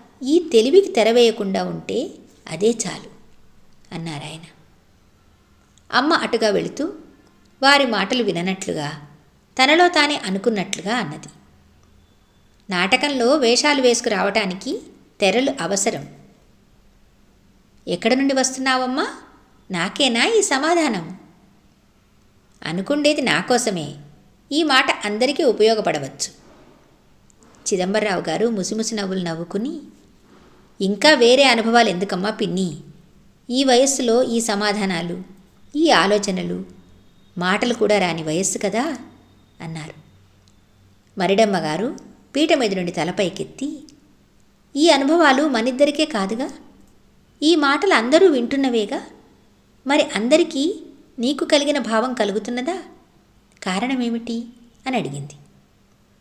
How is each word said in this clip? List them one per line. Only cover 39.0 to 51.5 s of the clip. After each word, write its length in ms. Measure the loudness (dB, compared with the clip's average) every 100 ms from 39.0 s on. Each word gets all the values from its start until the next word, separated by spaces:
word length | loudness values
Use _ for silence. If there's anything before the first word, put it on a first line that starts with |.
| -14 -20 _ _ _ -18
అన్నారు. 320 | -14 -12 -14 -18 -20 _ _ _ _ _ _ _ _ _ _ -4
మరిడమ్మ 380 | 0 4 2 2
గారు 580 | -2 -2 -4 -6 -16 -20 _ -2
పీట 180 | 2
మీద 200 | 2 2
నుండి 180 | -2 -4
తల 200 | -4 -4
పైకెత్తి, 760 | -2 -4 -4 -10 -10 -10 -10 -16 -20 _ _ _ _ _ _ _ 2
"ఈ 140 | 4
అనుభవాలు 580 | 4 4 4 4 4 2
మనిద్దరికే 580 | 0 -2 2 2 2 -2
కాదుగా, 460 | -2 -4 -4 -8 -10 -20 -20 _ _ _ _ _ -2
ఈ 140 | 2 2
మాటలు 380 | 2 2 2
అందరూ 340 | 2 4 6 6
వింటున్నవేగా, 760 | 4 0 0 0 0 -2 -4 -10 -20 _ _ _ _ _ _ -2
మరి 180 | 0 0 -2
అందరికీ 640 | 2 2 2 -2 -4 -4 -12 -20 _ -6
నీకు 260 | -4 -2
కలిగిన 320 | 0